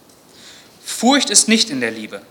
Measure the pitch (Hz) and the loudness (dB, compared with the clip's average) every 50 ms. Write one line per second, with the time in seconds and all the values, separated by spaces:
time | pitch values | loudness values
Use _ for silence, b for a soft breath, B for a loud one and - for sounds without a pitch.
0 | _ _ - _ _ B B B B B B B B B B B - - - - | _ _ -20 _ _ B B B B B B B B B B B -14 -12 -8 -2
1 | - 233 277 285 - - 214 - - - 220 220 - - 151 131 123 113 113 113 | 2 2 4 4 2 2 2 2 2 4 4 2 2 0 -2 -4 -4 -4 -4 -6
2 | 110 107 107 98 - - | -10 -12 -14 -16 -16 -10